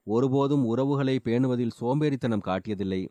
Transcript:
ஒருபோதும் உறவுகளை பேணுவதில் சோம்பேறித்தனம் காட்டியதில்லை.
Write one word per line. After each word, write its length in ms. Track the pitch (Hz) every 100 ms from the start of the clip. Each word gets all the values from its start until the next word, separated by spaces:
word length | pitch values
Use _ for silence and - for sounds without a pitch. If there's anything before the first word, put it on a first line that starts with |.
ஒருபோதும் 640 | - 113 135 135 139 143 120
உறவுகளை 540 | 117 139 143 135 131
பேணுவதில் 480 | 120 120 131 123 117 -
சோம்பேறித்தனம் 640 | 117 143 151 135 127 107 98
காட்டியதில்லை. 600 | 92 110 98 98 95 92